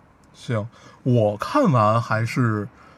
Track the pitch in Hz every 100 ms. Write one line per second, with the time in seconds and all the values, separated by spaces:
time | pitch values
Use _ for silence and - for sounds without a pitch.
0 | _ _ _ - - 110 107 - - -
1 | 131 120 104 104 - 294 233 123 107 113
2 | - 110 117 139 117 107 104 - -